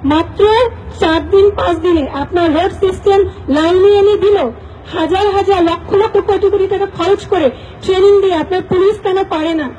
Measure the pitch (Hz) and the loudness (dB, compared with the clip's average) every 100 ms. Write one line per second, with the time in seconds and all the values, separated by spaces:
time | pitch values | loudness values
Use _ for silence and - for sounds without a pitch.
0 | 277 302 339 - 415 440 480 - - - | 0 0 -2 0 2 4 0 -4 -16 -4
1 | 339 320 302 392 403 403 440 330 349 330 | 0 0 2 4 4 2 -2 0 0 0
2 | 262 277 277 349 339 302 381 - 381 370 | -2 -8 -4 -2 0 0 -2 -2 -2 0
3 | 403 392 381 - - 285 320 370 403 403 | 2 2 0 -4 -2 0 2 4 4 4
4 | 403 403 381 403 254 - - - - 339 | 4 2 2 2 0 -6 -18 -20 -10 -6
5 | 320 381 415 392 381 392 339 339 - 392 | -2 0 0 0 0 2 2 0 -2 0
6 | 453 392 359 381 392 403 381 381 392 - | 2 0 0 0 0 0 0 -2 -4 -4
7 | 339 403 - 370 277 - - - - 381 | -2 -2 0 0 0 -2 -18 -10 -4 2
8 | 403 403 381 330 311 359 370 370 381 427 | 4 4 2 -2 -2 -4 -2 0 0 0
9 | 403 370 381 330 311 320 262 | -4 -2 -2 -4 -4 -4 -6